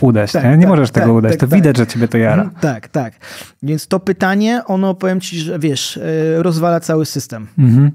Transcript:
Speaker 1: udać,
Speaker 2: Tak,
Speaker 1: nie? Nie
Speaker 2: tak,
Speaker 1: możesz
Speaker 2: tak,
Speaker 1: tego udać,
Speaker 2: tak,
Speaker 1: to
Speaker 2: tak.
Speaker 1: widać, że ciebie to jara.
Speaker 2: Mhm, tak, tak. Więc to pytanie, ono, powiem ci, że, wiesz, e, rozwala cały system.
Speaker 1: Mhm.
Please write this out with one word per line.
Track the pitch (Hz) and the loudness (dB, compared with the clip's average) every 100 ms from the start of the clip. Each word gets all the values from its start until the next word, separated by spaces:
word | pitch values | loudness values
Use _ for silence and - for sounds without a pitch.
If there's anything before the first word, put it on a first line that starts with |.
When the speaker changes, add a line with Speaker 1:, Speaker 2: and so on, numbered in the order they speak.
Speaker 1:
udać, | 131 107 104 | 2 2 0
Speaker 2:
Tak, | - | 0
Speaker 1:
nie? | 120 | 2
Nie | 156 | 4
Speaker 2:
tak, | 190 | 4
Speaker 1:
możesz | 160 123 | 4 2
Speaker 2:
tak, | 117 | 2
Speaker 1:
tego | 113 | 2
udać, | 113 110 | 2 2
Speaker 2:
tak, | - | 0
Speaker 1:
to | 127 | 2
Speaker 2:
tak. | 190 | 4
Speaker 1:
widać, | 156 123 | 4 2
że | 113 | 0
ciebie | 117 117 | 0 -2
to | 117 | 0
jara. | 110 175 | 2 2
Speaker 2:
Mhm, | 208 - | -2 -4
tak, | 156 113 - | -4 -4 -6
tak. | 151 117 - - - - _ | -6 -6 -10 -20 -20 -20 _
Więc | 139 156 - | -6 -6 -4
to | 190 | -4
pytanie, | 190 175 185 196 220 240 - | -2 -2 0 0 0 -2 -4
ono, | 190 190 | -2 -2
powiem | 185 190 185 | -2 -4 -4
ci, | 185 170 | -6 -8
że, | 160 175 | -8 -4
wiesz, | 160 170 - - | -4 -4 -6 -8
e, | 160 160 160 165 | -6 -4 -2 0
rozwala | 175 160 170 165 | 0 0 0 -2
cały | 165 156 151 | -2 -2 -4
system. | 139 - 113 107 - | -6 -10 -14 -8 0
Speaker 1:
Mhm. | 127 123 147 | 4 4 2